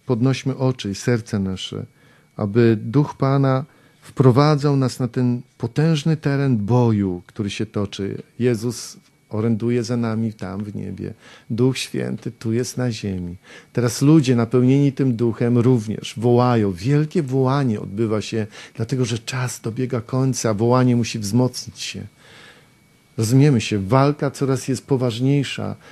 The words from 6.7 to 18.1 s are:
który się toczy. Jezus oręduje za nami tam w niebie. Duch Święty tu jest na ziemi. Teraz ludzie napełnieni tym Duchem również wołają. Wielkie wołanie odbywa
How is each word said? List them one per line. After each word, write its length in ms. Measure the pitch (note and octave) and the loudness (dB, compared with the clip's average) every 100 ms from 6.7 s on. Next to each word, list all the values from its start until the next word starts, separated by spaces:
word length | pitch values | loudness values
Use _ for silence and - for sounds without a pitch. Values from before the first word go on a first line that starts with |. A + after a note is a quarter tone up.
| B2 A#2 G#2+ G2 F2+ - | 4 4 2 0 -4 -10
który 220 | - G2+ | -8 -6
się 160 | - G#2+ | -6 -6
toczy. 560 | G#2 G2 - G2+ A2 - - | -4 -6 -6 -8 -8 -12 -2
Jezus 580 | B2 A2+ A#2+ A2 - - _ _ _ | 0 0 -4 -8 -12 -18 _ _ _
oręduje 540 | G#2+ A#2 A2 A#2 A#2+ | -4 -2 -2 -2 -2
za 140 | A2+ B2 | -2 -4
nami 360 | A2+ A2 A2+ | -2 -2 -4
tam 300 | G#2 F#2+ F#2+ | -6 -10 -10
w 120 | G#2 G2+ | -10 -10
niebie. 380 | G2 F#2 G2 - - - - | -10 -10 -12 -12 -20 -18 -8
Duch 280 | A2 C3 B2+ | 0 0 0
Święty 540 | - C3+ B2 B2+ B2+ | -6 -6 -6 -6 -10
tu 220 | - A2+ | -10 -4
jest 240 | A2+ A#2+ - | -4 -4 -4
na 140 | B2 | -6
ziemi. 440 | A2 G2+ F#2 F2 F2 - - - | -4 -6 -8 -8 -12 -18 -20 -8
Teraz 280 | - A#2+ - | -2 -2 2
ludzie 340 | C#3 D#3+ C3 A#2+ | 4 4 4 2
napełnieni 560 | A2+ B2+ B2+ C#3 C#3+ | 2 2 4 4 2
tym 240 | C3+ C3+ A2+ | 2 0 0
Duchem 420 | A#2+ - A#2+ A#2+ | 0 0 0 4
również 560 | A#2+ B2+ G#2+ - - A#2 | 4 2 0 -8 -8 -2
wołają. 540 | A#2+ A#2+ B2 A#2+ G2+ | 2 4 4 2 0
Wielkie 520 | F2 A2+ D3 D3+ F#3 | -2 0 0 0 -2
wołanie 560 | C3+ C3+ C3 C#3+ C3 G#2 | -2 0 2 2 0 -2
odbywa 420 | G2 G2 A2+ | -4 -4 -2